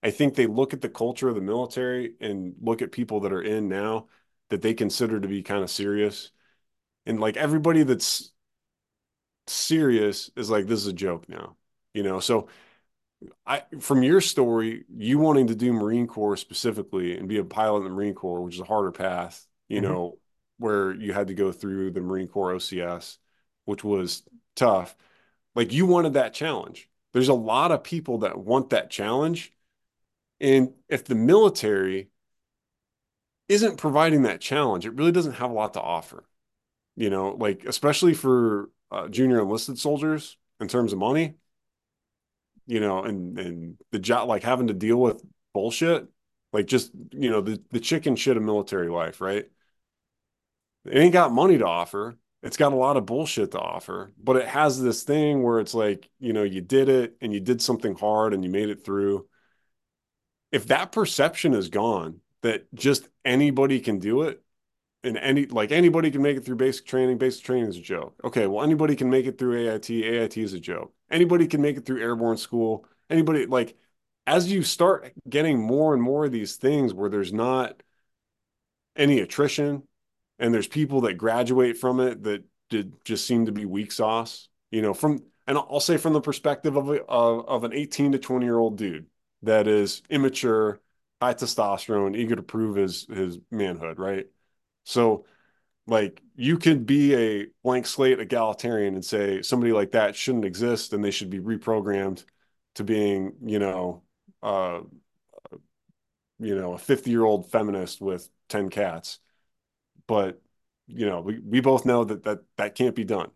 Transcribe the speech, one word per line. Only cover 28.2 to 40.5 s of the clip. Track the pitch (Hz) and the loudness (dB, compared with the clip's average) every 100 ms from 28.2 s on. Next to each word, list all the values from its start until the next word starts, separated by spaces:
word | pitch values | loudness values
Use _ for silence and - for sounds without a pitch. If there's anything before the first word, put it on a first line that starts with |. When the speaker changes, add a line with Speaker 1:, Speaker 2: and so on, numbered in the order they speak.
| 104 - | -2 -4
Speaker 1:
want | 98 127 135 | 0 0 2
that | 113 - | 0 -2
challenge. | - 104 123 156 170 - _ _ _ _ _ _ _ _ _ | -6 -2 0 -2 -4 -10 _ _ _ _ _ _ _ _ _
And | 143 135 127 - _ | 4 6 4 -2 _
if | 139 | -6
the | - 120 | -2 2
military | 117 190 214 - 107 101 95 95 98 _ _ _ _ _ _ _ _ _ _ _ _ _ _ | 6 8 6 4 0 2 0 -2 -8 _ _ _ _ _ _ _ _ _ _ _ _ _ _
isn't | 202 220 190 | 2 2 0
providing | 156 143 160 156 | 0 4 6 6
that | 123 87 | 4 0
challenge, | - 135 139 95 98 | -2 0 2 0 -4
it | |
really | 117 160 | 0 2
doesn't | 175 160 | 2 0
have | 120 123 | -4 -4
a | |
lot | 113 107 | -2 -4
to | - | -4
offer, | - 85 - - _ _ _ _ _ _ _ - | -4 -4 -6 -18 _ _ _ _ _ _ _ -4
you | 110 | -2
know, | 98 95 | 0 -2
like, | 101 107 95 | -2 -2 -2
especially | - - 143 147 180 | -6 -2 0 4 4
for, | 156 135 127 117 104 101 _ _ | 4 4 4 4 0 -6 _ _
uh, | 101 82 | -10 -8
junior | 101 131 123 | 0 2 2
enlisted | 101 113 - 127 | 2 -2 -6 -6
soldiers | 147 147 156 156 - - _ | -4 -2 -2 -4 -6 -20 _